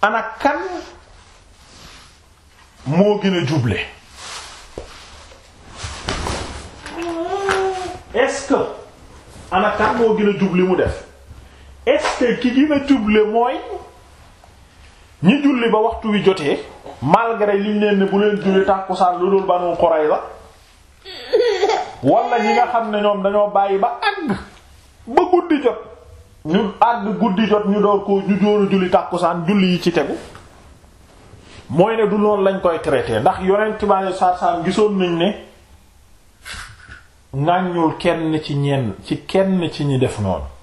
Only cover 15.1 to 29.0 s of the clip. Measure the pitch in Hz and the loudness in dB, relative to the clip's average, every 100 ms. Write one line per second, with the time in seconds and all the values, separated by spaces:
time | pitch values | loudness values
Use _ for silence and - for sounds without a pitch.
15.1 | - 156 285 285 254 226 214 220 233 220 | 0 4 4 4 2 2 2 2 -2 -2
16.1 | 208 170 185 147 170 - - - - 123 | 2 2 2 0 -2 -6 -18 -20 -6 2
17.1 | 185 233 226 208 202 208 208 208 202 196 | 4 4 0 2 2 0 2 2 4 2
18.1 | 196 208 208 180 190 190 190 - 185 185 | 4 2 2 2 2 4 2 0 0 2
19.1 | 180 185 196 175 180 180 170 175 160 151 | 2 2 2 4 0 0 2 2 4 2
20.1 | 180 - - - - - - - - 381 | 0 -4 -18 -20 -20 -20 -20 -20 -20 -20
21.1 | 349 247 440 480 381 392 415 - - 127 | -18 -2 2 2 2 2 0 -4 -4 2
22.1 | 190 240 233 214 226 240 240 220 208 208 | 4 4 0 2 2 2 0 -2 0 0
23.1 | 202 190 202 208 202 196 196 240 - 415 | 0 0 2 2 2 2 0 0 0 -4
24.1 | 403 311 196 - - - - - _ - | -2 -4 -6 -8 -20 -20 -20 -20 _ -2
25.1 | 254 359 349 349 302 240 - - - - | 0 2 2 2 0 0 -2 -10 -20 -20
26.1 | - - - 156 180 214 - 226 240 202 | -20 -20 -16 -2 0 0 2 2 2 -4
27.1 | 180 214 185 214 208 190 208 202 202 - | -2 0 0 2 2 0 2 2 2 2
28.1 | 196 185 196 202 208 196 196 180 190 | -2 0 0 2 2 2 2 2 0